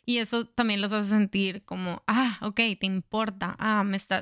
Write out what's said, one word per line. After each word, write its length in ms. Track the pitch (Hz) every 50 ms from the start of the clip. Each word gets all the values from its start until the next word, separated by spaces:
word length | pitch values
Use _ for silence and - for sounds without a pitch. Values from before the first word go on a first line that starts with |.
| -
Y 140 | - 240 240
eso 260 | 226 - - 233 226
también 360 | - - - 240 220 208 202
los 100 | 196 202
hace 180 | 214 214 208 196
sentir 540 | 214 214 208 196 - 196 196 190 180 202 -
como, 380 | - 175 185 185 180 170 - - -
"Ah, 300 | 214 240 262 247 202 -
ok, 140 | - 214 202 - 233 226 196 -
te 60 | -
importa. 680 | 190 190 185 - - - 214 220 214 190 196 175 175 - -
Ah, 240 | - 220 214 214 196
me 120 | 202 196 196
está, 200 | - - 190 -